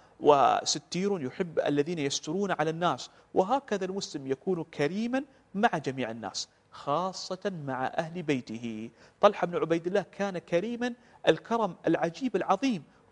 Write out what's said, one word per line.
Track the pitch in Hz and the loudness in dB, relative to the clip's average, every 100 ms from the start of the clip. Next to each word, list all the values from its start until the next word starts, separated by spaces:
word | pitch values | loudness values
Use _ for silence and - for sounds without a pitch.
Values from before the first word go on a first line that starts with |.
| - _ | -20 _
وستير | 139 143 120 101 - 156 - 170 196 196 | 6 8 8 4 0 -4 -4 -2 0 0
يحب | 127 - 180 151 | -4 -4 -4 0
الذين | - 143 147 175 | 0 2 0 0
يسترون | 139 - - 180 202 | -2 -4 -4 -2 -2
على | 165 156 | 0 -2
الناس. | 160 175 127 - - _ | 0 0 0 -6 -18 _
وهكذا | - 185 269 - 202 | 0 2 0 0 -4
المسلم | 185 196 - 151 135 | -2 -6 -6 -8 -4
يكون | 135 - 180 | -4 -2 -2
كريما | 156 - 147 190 233 262 294 _ _ | -4 0 0 0 -2 -2 -4 _ _
مع | 190 220 | 0 2
جميع | 165 143 131 113 | 2 -4 -4 -4
الناس، | 117 101 - - _ _ | -4 -8 -8 -10 _ _
خاصة | - - 147 185 180 - 185 208 180 139 | -12 -2 0 0 -6 -8 -6 -6 -6 -6
مع | 127 131 | -4 -4
أهل | - 160 170 | -4 -8 -8
بيته. | 156 139 123 110 120 110 113 - - _ | -2 -2 -2 -8 -8 -8 -10 -14 -20 _
طلحة | 202 202 175 | 4 4 -2
بن | 175 | 0
عبيد | 160 170 165 | 0 0 2
الله | 196 180 | -2 -2
كان | - 202 180 | -4 -4 -4
كريما | - 175 214 240 247 240 - - - | -2 0 0 -2 -4 -6 -18 -4 2
الكرم | 160 - 233 208 165 - | 2 2 0 0 0 0
العجيب | 160 165 165 262 190 | 2 2 -2 -2 0
العظيم، | - 190 269 202 - - _ | 2 2 2 0 -6 -20 _